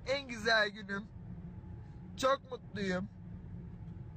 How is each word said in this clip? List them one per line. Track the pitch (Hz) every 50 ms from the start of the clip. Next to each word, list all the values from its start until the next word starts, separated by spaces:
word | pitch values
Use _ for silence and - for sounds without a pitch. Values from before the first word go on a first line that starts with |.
| - 226
en | 262 285 277 262
güzel | 240 226 208 226 226 220 208 208
günüm. | 202 214 208 190 202 202 220 - - - - - - - - - - - - - - - - - - - - - - -
Çok | - 262 269 - - -
mutluyum. | 247 240 - - - 202 202 190 185 180 190 - - - - - - - - - - - - - - - - - - - - - -